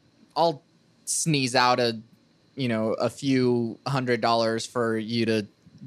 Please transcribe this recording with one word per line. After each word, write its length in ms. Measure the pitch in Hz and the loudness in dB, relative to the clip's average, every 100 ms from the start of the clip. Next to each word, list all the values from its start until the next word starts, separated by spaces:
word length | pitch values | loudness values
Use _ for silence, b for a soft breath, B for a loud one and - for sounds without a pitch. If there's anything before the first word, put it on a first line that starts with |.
| _ _ _ - | _ _ _ 0
I'll 260 | 170 147 _ _ _ _ | 0 0 _ _ _ _
sneeze 520 | - - 165 147 131 127 | -8 -4 0 0 2 2
out 240 | 123 123 | 4 4
a, 180 | 120 113 - _ _ _ _ - | 2 -2 -10 _ _ _ _ -6
you 120 | 127 | -2
know, 240 | 110 110 | -2 -2
a 140 | - 120 | -2 -4
few 680 | - 139 131 123 120 117 - - | -2 0 2 2 0 -2 -6 -4
hundred 340 | 139 123 120 | -2 0 0
dollars 460 | 117 117 113 113 - | 2 2 0 -2 -4
for 300 | 123 113 110 | -2 -2 -2
you 260 | 110 117 113 | -2 -2 0
to 200 | 110 104 _ - - | 0 -2 _ -20 -20